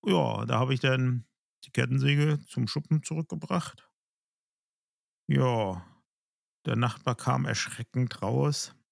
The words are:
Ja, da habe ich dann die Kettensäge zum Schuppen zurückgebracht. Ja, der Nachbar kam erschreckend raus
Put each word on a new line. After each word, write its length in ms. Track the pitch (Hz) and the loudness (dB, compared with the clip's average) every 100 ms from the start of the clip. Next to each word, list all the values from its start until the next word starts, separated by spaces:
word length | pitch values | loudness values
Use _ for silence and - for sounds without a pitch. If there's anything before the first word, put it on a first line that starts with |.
| - | 4
Ja, 400 | 180 135 107 113 | 4 2 -2 0
da 140 | 113 | 0
habe 140 | 127 | 2
ich 80 | 131 | 0
dann 440 | 135 131 127 123 - _ _ _ - | 0 2 0 0 -6 _ _ _ -6
die 60 | |
Kettensäge 680 | - 123 131 135 143 147 147 - | -2 0 2 2 2 2 0 -4
zum 200 | - 120 | -4 -2
Schuppen 360 | - - 156 | -4 0 0
zurückgebracht. 840 | - 160 160 165 156 185 - - _ _ _ _ _ _ _ _ _ _ _ _ _ _ - | 0 -6 -6 -8 -4 -4 -4 -12 _ _ _ _ _ _ _ _ _ _ _ _ _ _ -2
Ja, 580 | 135 127 117 101 90 87 _ _ _ _ _ _ _ - | 2 4 2 0 -4 -10 _ _ _ _ _ _ _ -2
der 100 | 113 | 0
Nachbar 380 | 120 - - 120 | 0 0 -4 -2
kam 300 | - 131 135 | 0 0 0
erschreckend 760 | 113 - - 120 127 123 - | -2 -4 -8 -6 -2 -2 -2
raus 540 | 101 123 143 143 - - _ | -2 2 0 0 -6 -12 _